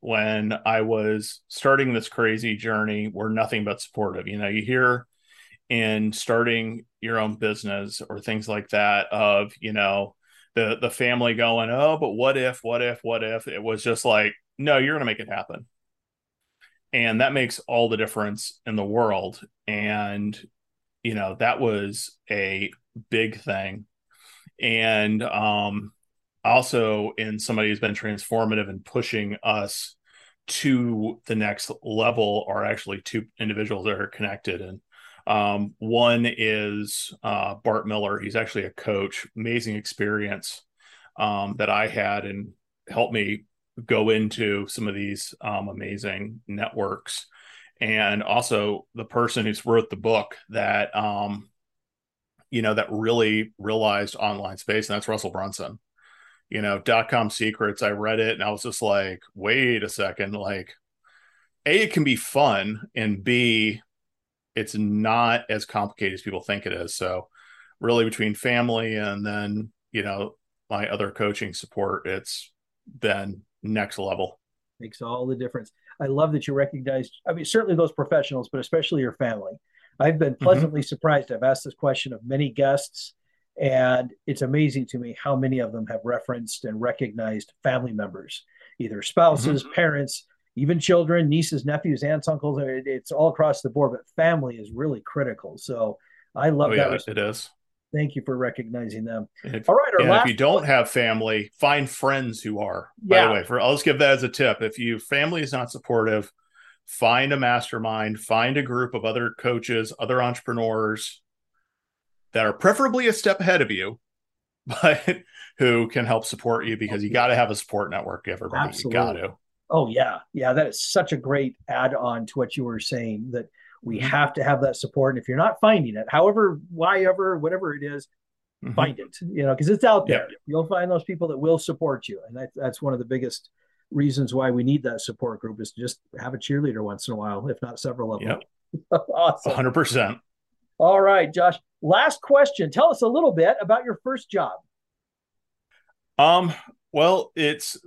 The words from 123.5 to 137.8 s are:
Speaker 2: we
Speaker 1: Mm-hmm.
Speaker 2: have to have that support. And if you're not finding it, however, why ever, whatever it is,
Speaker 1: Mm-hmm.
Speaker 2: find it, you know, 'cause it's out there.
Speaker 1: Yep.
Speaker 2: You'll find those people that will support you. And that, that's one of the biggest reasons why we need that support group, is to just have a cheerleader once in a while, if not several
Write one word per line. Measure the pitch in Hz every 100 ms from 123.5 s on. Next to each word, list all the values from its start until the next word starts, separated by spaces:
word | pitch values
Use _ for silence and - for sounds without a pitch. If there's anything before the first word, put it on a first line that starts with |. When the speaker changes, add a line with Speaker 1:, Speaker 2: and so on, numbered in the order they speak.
| _ - -
Speaker 2:
we | - 110
Speaker 1:
Mm-hmm. | 131
Speaker 2:
have | 143 143
to | -
have | 139 139
that | 135 -
support. | - - 135 127
And |
if | -
you're | 127
not | 190 220
finding | 214 220 127 104
it, | 113
however, | 147 190 214 202 151 170
why | 170 165 190 185
ever, | 185 190 175
whatever | 156 185 180 143
it |
is, | 143 143 - _ _ _ _ _ 127
Speaker 1:
Mm-hmm. |
Speaker 2:
find | 123 143 -
it, | - -
you | 175 190 139
know, | 131
'cause | 151
it's | 208
out | 240 208 185
there. | - -
Speaker 1:
Yep. | - -
Speaker 2:
You'll | 156 160
find | 185 180
those | 175
people | 165 175 165
that | 135
will | 156 165
support | - 151 160 127 -
you. | - 113
And | 120
that, | 127 -
that's | 131 117
one | 143
of | 123
the | 120
biggest | 127 123 - - _ _ _ -
reasons | 147 143 131 127
why | 127 131
we | 123
need | 127 147
that | 123 113
support | - 110 123 107
group, | 110 110
is | 107
to | -
just | 123 - _ -
have | 123
a | 127
cheerleader | - 143 147 110
once | 104 101 -
in |
a | 110
while, | 104 98 135
if | 120
not | 123
several | 117